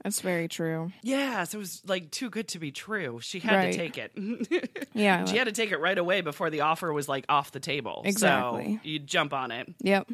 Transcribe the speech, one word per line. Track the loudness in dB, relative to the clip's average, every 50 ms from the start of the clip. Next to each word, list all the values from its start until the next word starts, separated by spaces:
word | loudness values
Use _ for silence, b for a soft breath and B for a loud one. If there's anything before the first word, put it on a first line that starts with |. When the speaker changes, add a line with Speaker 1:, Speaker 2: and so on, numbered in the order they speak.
Speaker 1:
That's | -6 -4 -4 -2
very | 0 0 0 0 0 -2
true. | -2 -2 -2 -2 -2 -2 -4 -6 -8 -8
Speaker 2:
Yeah, | -4 -2 0 0 0 0 0 -2 -2
so | -4 -4 -8
it |
was, | -8 -10 -12 -8 -4
like, | -2 -2 -2 -4 -6
too | -8 -6 -6 -4
good | -4 -6 -6 -6
to | -6 -8
be | -6 -8
true. | -8 -8 -8 -6 -4 -4 -4 -4 -6 -8
She | -8 -8 -8 -2
had | 2 4 6
Speaker 1:
Right. | 6 6 4
Speaker 2:
to | 0 -2
take | -4 -4 -6
it. | -8 -10 -10 -8
<laughs> | -8 -6 -4 -4 -4 -2 0 0 0 -2 -2 -8 -10 -10 -6 0
Speaker 1:
Yeah. | 2 4 6 6 4 4
Speaker 2:
She | 2 2
had | 2 2
to | 0
take | 0 -2 0 0
it | 0 0
right | 2 2 2
away | 2 2 2 2 2
before | 2 0 -2 -2 -2 0
the | 0 2
offer | 2 2 2 2 0 -2
was, | -2 -2 0 -2
like, | -2 -2 2 4
off | 4 4 2 0
the | -6 -8
table. | -6 -4 -4 -2 -2 -4 -4 -2 0
Speaker 1:
Exactly. | 0 2 4 6 6 6 4 2 0 -2 -2 -2 -2 -4 -4
Speaker 2:
So | -4 -4
you | -6 -6
jump | -2 2 2 2 4 2
on | 0 -4 -4 -4
it. | -6 -8 -8 -10 -8 -2
Speaker 1:
Yep. | 2 2 4 2 2 -2